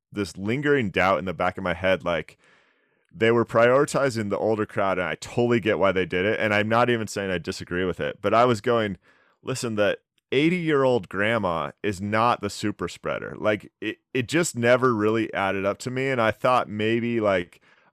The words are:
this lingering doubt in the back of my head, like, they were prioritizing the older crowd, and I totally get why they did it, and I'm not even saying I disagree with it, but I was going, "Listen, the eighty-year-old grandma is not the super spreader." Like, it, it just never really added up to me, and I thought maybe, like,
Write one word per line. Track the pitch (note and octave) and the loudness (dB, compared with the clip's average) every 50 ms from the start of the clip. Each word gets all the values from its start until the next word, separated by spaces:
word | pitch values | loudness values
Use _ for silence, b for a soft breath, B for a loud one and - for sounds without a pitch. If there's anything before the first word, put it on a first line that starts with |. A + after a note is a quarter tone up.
| _ _ | _ _
this | - G#2 G2+ F2 - | -6 -4 -4 -4 -6
lingering | F#2 G2 G#2 A#2+ C#3+ C#3+ D3 C#3+ C#3 A#2 F#2+ | -6 -4 -4 -2 -2 0 2 2 2 0 0
doubt | - F#2 F2+ F#2+ G2 D2 | 0 2 2 2 2 2
in | F2+ | 0
the | F#2 E2+ | -4 -4
back | D#2 F2+ F2+ - - | -2 -2 -2 -2 -2
of | F#2+ | -4
my | F2+ E2+ | -4 -4
head, | E2+ F#2 F#2+ F#2 E2 E2+ | 0 0 2 2 2 0
like, | E2+ E2+ D#2+ D#2 - - b b b b b b b b b b b b b b b - | -2 -2 -2 -4 -8 -14 b b b b b b b b b b b b b b b -4
they | - A2 A2+ | 0 2 4
were | A#2+ A#2 A2+ | 4 4 2
prioritizing | - - A2+ A#2 A#2+ B2+ C#3 D3+ - - C#3+ C#3 C3+ A2 A2+ G#2+ G2+ | 2 2 4 4 6 6 4 2 2 0 0 0 0 0 -2 -4 -2
the | G2 - | -2 -2
older | E2+ G#2+ A2+ G#2 G#2+ | 0 0 0 0 -2
crowd, | - - A2 G2 G2 F#2 F2+ | -4 -4 -2 -2 0 0 0
and | F2+ | -2
I | D#2+ D#2+ | -4 -4
totally | - - - - B2 A#2+ A#2+ A#2+ A#2+ | -6 -10 -4 -2 0 2 2 2 2
get | F#2+ A2 G2+ D#2 | 2 2 2 2
why | F#2 G2 F2+ | 2 2 2
they | F#2+ F#2 | 2 0
did | D#2+ F2+ F2+ F#2 | 0 0 0 0
it, | G#2+ A2 - | 0 0 0
and | G2 G#2+ G#2 | 0 0 2
I'm | G#2 G#2+ G#2+ | 0 2 2
not | A2+ A#2 B2 B2 | 2 2 2 2
even | A#2+ A2+ G#2+ | 0 -2 -4
saying | G2 - G#2 G2 F#2+ | -6 -6 -6 -4 -2
I | F#2 | -4
disagree | F2 D2+ F2+ - - - - F2+ F2+ F#2 | -4 -4 -6 -8 -8 -8 -6 -4 -2 -2
with | F2+ E2 - | -2 -2 -4
it, | D2+ C#2+ - - - | -4 -6 -6 -4 -2
but | G2+ G#2+ | 0 2
I | A2+ B2 | 4 4
was | B2+ A#2+ G#2 - | 4 2 0 0
going, | B2 A#2+ A#2 A2 G#2 F#2 b b b b b b b b b - | 0 2 2 0 -2 -4 b b b b b b b b b -10
"Listen, | - C3 - - A#2 A2 | -8 -8 -6 -6 -6 -2
the | G#2 G#2 G2 - - _ _ _ _ _ _ | 0 0 0 0 -2 _ _ _ _ _ _
eighty-year-old | A2+ C3 D3+ E3 F3+ F3+ E3 D#3 D3+ C#3 C3+ C3 B2 A#2 F2+ - | 0 2 2 2 2 0 0 0 2 2 4 2 2 0 -2 -4
grandma | - F#2 G2+ A2 A#2 A2+ G2 F2+ E2 D#2+ D2 C#2 - _ - | -4 -2 0 0 0 0 0 0 -2 -2 -4 -6 -6 _ -6
is | G#2 G2+ E2+ | -6 -4 -4
not | G2+ G#2 G#2+ A2 A#2 A#2+ A2+ - | -4 -2 0 2 2 2 0 0
the | - G2+ | -4 -6
super | - - - G#2 G2+ - F2+ E2+ | -8 -6 -6 -6 -6 -6 -8 -8
spreader." | - - - D#2 C2 A1+ - G#1 - - | -8 -8 -6 -6 -6 -6 -6 -10 -10 -4
Like, | - G#2+ A2 G2 - - _ _ G2 | -2 -2 -2 -2 -4 -10 _ _ -8
it, | A2 G2 - _ _ - | -8 -8 -8 _ _ -4
it | C3 B2 - | -4 -4 -2
just | C#3+ E3 F3 - - | 0 0 0 -2 -2
never | A#2+ A#2 A#2+ B2 B2 B2 B2+ A#2+ | 0 4 4 4 4 4 2 2
really | G#2 G#2 G#2+ A2+ A2+ A2 - - | 2 2 2 2 0 -2 -2 -2
added | F2+ G2 F#2+ F#2+ G2 F#2+ | -2 -2 -2 -2 -2 -2
up | G2 G2 - | -2 -4 -4
to | - B2+ | -6 -8
me, | B2+ C3 C3+ C3+ | -6 -4 -4 -2
and | C3+ A#2+ A2+ | 0 0 0
I | A2 | 0
thought | - - - B2+ B2+ A#2+ - C#2+ | 0 0 0 2 2 2 0 -2
maybe, | G2+ G#2+ G#2+ A2 A2+ A#2+ A2+ A#2+ A#2+ A2+ | -4 -2 0 0 0 0 0 -2 0 0
like, | G#2 G2+ F#2+ F#2 F2 E2+ - b b b b b b b | 2 2 2 2 0 -4 -10 b b b b b b b